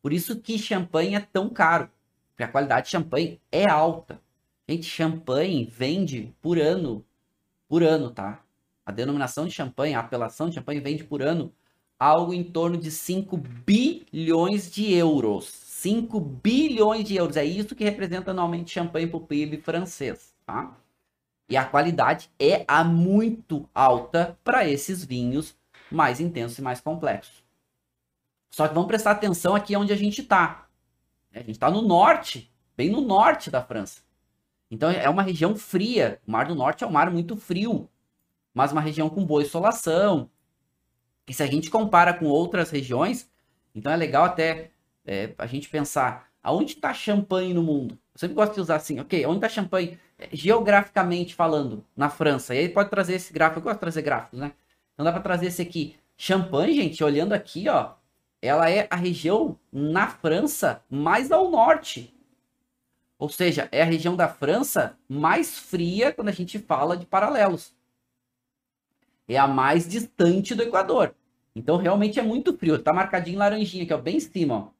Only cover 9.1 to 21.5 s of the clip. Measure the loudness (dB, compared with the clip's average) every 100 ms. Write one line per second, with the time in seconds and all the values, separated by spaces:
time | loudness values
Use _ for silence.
9.1 | -2 -4 -4 -8 -6 -10 -4 -2 -2 -4
10.1 | -6 -6 -4 -6 -6 -8 -8 -6 -8 -6
11.1 | -4 -2 -2 -4 _ _ _ _ _ 4
12.1 | 4 4 -4 -4 0 0 0 -6 -10 -4
13.1 | -4 -4 -6 -8 -10 2 4 4 -2 -10
14.1 | -6 0 2 2 0 -4 -4 2 4 4
15.1 | 4 2 -2 -6 -18 -16 -8 -2 -2 -2
16.1 | -4 -6 -2 2 4 2 4 2 2 -2
17.1 | 0 0 0 -2 -2 -6 -2 -2 -2 -6
18.1 | -6 -6 -2 -2 -2 -6 -6 -4 -2 -4
19.1 | -6 -4 -2 -2 -6 -4 -4 -4 -8 -8
20.1 | -8 _ _ -10 -10 -10 -16 _ _ _
21.1 | _ _ _ _